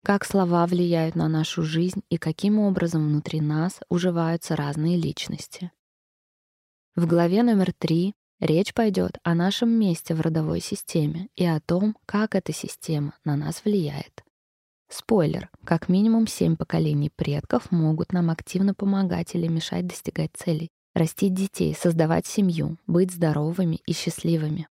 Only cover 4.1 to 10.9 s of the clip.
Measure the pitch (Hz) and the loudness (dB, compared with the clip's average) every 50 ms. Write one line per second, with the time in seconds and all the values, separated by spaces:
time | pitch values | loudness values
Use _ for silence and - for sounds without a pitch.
4.1 | 170 170 165 165 165 170 - - 165 151 143 143 143 156 151 165 175 170 160 143 | 0 0 0 0 -2 -4 -2 -4 -4 -2 -2 -4 -2 -2 0 2 2 2 0 -2
5.1 | - - - - - 147 - - - - 185 175 _ _ _ _ _ _ _ _ | -4 -6 -8 -8 -8 -10 -10 -16 -12 -12 -12 -12 _ _ _ _ _ _ _ _
6.1 | _ _ _ _ _ _ _ _ _ _ _ _ _ _ _ _ _ 175 170 160 | _ _ _ _ _ _ _ _ _ _ _ _ _ _ _ _ _ 0 2 4
7.1 | 170 170 170 170 185 214 240 240 220 196 185 175 - _ - 165 160 170 180 196 | 4 4 4 4 4 4 4 4 4 4 2 0 -2 _ -2 0 2 2 0 -2
8.1 | - _ _ _ _ _ - 156 156 165 208 - - - 226 214 190 185 180 180 | -4 _ _ _ _ _ 0 2 2 2 2 0 0 0 0 2 2 0 -2 -2
9.1 | - - _ 170 170 170 175 196 - - 247 233 226 226 214 190 165 - - - | -4 -4 _ 0 2 2 2 0 0 0 0 2 2 4 4 2 2 -2 -2 -4
10.1 | 170 160 160 165 160 165 156 156 160 170 - - 202 - - - | -2 0 0 0 0 0 0 0 -2 -4 -4 -6 -8 -8 -8 -2